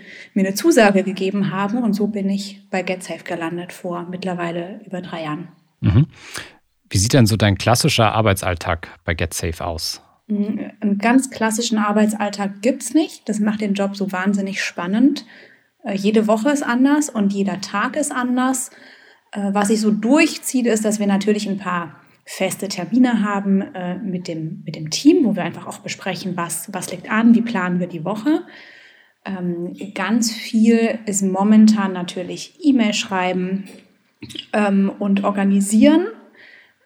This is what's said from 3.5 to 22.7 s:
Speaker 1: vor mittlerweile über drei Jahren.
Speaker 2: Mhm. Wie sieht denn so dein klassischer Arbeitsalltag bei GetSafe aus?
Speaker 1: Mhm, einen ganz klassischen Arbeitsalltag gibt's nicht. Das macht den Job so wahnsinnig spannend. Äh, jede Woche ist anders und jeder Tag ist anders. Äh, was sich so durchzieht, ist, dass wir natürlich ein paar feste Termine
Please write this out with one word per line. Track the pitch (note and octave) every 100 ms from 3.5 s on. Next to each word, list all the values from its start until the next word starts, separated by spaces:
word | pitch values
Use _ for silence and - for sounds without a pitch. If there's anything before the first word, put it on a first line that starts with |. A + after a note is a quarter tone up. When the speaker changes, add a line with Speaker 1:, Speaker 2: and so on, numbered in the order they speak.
| E3+ F3+
Speaker 1:
vor | - F#3 F3 F3
mittlerweile | F3+ F#3 F3 E3+ F3 F3 G#3+ -
über | F3+
drei | F3 E3+
Jahren. | D#3 F#2 E2 _ _ -
Speaker 2:
Mhm. | A2+ G2 D#3+ - - - - _ _ _ -
Wie | G2+
sieht | G#2+
denn | C#3+ A2
so | G#2+
dein | G#2+ F#2
klassischer | A2 A#2 - - G#2+
Arbeitsalltag | G#2+ G#2+ G2 F#2 F2 F#2 E2 - -
bei | -
GetSafe | E2+ E2+ - F2 E2 F2
aus? | D#2+ - - _ _ -
Speaker 1:
Mhm, | G3+ G#3 - - -
einen | G#3 G3+
ganz | A3+ C4 C4
klassischen | - A3 A3 A#3 G#3+
Arbeitsalltag | G#3 G#3 G#3+ G#3+ G#3 G3+ G3 G3
gibt's | A#3 C#4+ -
nicht. | D4+ F#4+ - -
Das | G#3+
macht | G#3+ G#3+
den | G#3
Job | G3 G3 G3+
so | F#3+
wahnsinnig | F3+ F#3+ G3+ G3 F#3+
spannend. | - - F3 G#3+ C#4 C#4+ - - - _ _ _
Äh, | A3+ G3
jede | G3+ A3 G#3+
Woche | A3 C#4
ist | C#4+
anders | - A#3+ C4+ D4 D4
und | A3+ G3
jeder | G3 G3 F3
Tag | - G3+ A#3+ D4+
ist | C#4+
anders. | C4 B3 B3 B3+ C4 - - - - _ _ _
Äh, | G#3 G3+
was | G3+ G3+
sich | G#3+
so | G#3+
durchzieht, | - A3+ D4+ E4+ - - B3+ A#3
ist, | A3 G#3+
dass | G#3+
wir | G3+
natürlich | G3 G#3+ G#3 G3+
ein | F#3+
paar | F#3 F3 E3 - _ _ -
feste | - F#3 -
Termine | G3